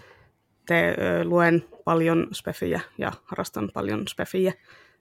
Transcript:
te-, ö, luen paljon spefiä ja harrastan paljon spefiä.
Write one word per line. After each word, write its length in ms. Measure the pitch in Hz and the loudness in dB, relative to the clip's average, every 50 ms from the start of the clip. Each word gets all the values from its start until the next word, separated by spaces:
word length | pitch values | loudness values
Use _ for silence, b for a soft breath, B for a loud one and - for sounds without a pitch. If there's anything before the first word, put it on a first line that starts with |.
| b b b b b b _ _ _ _ _ _ _ | b b b b b b _ _ _ _ _ _ _
te-, 300 | - 175 165 170 175 - - | 0 2 2 2 2 0 0
ö, 240 | 175 180 175 170 170 | 0 0 0 0 0
luen 400 | 170 175 175 170 170 165 170 - - - - - | 2 4 4 6 6 4 4 2 -2 -12 -8 -2
paljon 420 | 165 165 165 165 165 165 165 - - | 0 2 2 2 2 2 2 0 -2
spefiä 480 | - - - 175 165 - - 175 165 170 - - _ - | -6 -10 -8 -10 -8 -4 -4 -2 -2 -4 -6 -8 _ -6
ja 140 | 196 - - - _ | -6 -6 -6 -8 _
harrastan 460 | - 185 - 180 - - - 107 - - | -10 -8 -8 -6 -6 -6 -6 -6 -6 -6
paljon 340 | - - - 107 - 202 - | -6 -4 -4 -4 -4 -4 -6
spefiä. 440 | - - - - - 190 185 185 180 b b b b b b b b b | -6 -6 -6 -4 -2 0 0 0 -2 b b b b b b b b b